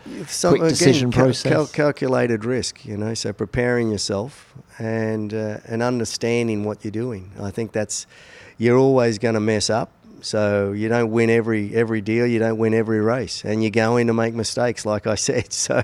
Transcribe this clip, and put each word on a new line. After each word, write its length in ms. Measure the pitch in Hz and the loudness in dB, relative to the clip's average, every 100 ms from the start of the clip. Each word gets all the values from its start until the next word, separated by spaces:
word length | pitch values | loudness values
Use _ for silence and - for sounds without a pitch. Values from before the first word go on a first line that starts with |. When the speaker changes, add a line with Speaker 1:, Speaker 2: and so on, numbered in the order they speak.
| - - 151 | -16 -14 -10
Speaker 1:
So 220 | - 175 | -2 2
Speaker 2:
quick 120 | 143 | 4
Speaker 1:
again, 80 | 160 | 2
Speaker 2:
decision 420 | 139 170 135 123 | 4 4 4 2
Speaker 1:
cal-, 140 | 123 131 | 4 2
Speaker 2:
process? 260 | 120 135 | 2 0
Speaker 1:
cal-, 160 | 156 143 | 0 0
calculated 760 | - 147 - 135 127 123 113 113 | 0 -2 0 0 0 0 -2 -2
risk, 400 | 127 - - 117 | -4 -4 -10 -10
you 120 | 104 | -6
know, 160 | 107 | -6
so 180 | 113 110 | -6 -6
preparing 580 | 98 104 131 123 120 113 | -6 -4 0 0 2 0
yourself 640 | 104 - 98 123 - - 127 - - | -2 -2 -4 -6 -12 -20 -20 -20 -10
and, 560 | 113 113 110 110 104 | -6 -2 -2 -4 -4
uh, 240 | 110 107 104 - | -6 -6 -8 -8
and 160 | 113 | -2
understanding 840 | 123 123 110 - 117 117 117 107 104 | -2 -2 -4 -4 0 0 0 -2 -4
what 180 | 104 | -6
you're 80 | 110 | -8
doing. 400 | 107 123 101 92 104 | -6 -6 -8 -14 -10
I 120 | 101 | -8
think 200 | 117 110 | -6 -4
that's, 340 | 110 104 - - - - - - - | -4 -4 -6 -10 -20 -20 -20 -18 0
you're 200 | 113 127 | 4 6
always 400 | 135 131 120 104 | 6 4 4 2
gonna 220 | 117 110 | 0 2
mess 300 | 107 107 - | 2 0 0
up. 220 | 107 - _ - - | -2 -4 _ -20 -16
So 500 | - 107 104 101 101 | -6 0 2 2 0
you 160 | 104 110 | -2 0
don't 240 | 117 113 | 2 2
win 180 | 113 117 | 2 4
every, 460 | 117 110 110 104 113 | 4 2 -2 0 0
every 240 | 113 110 | 0 0
deal, 260 | 104 113 123 | 0 0 2
you 140 | 113 | 2
don't 180 | 113 110 | 2 2
win 160 | 113 | 2
every 280 | 113 110 110 | 2 2 2
race, 420 | 107 127 98 - | 2 0 -4 -8
and 180 | 101 110 | -4 0
you're 100 | 110 | 2
going 360 | 113 113 120 117 | 2 4 4 2
to 60 | |
make 200 | 113 117 | 2 0
mistakes, 520 | 117 107 120 120 110 107 | -2 -4 -2 -2 -2 -2
like 200 | 107 107 | -2 -2
I 100 | 101 | -2
<laughs> 0 | |
said. 360 | - 123 - | 0 -2 -2
So 320 | - - 123 | -6 -2 -2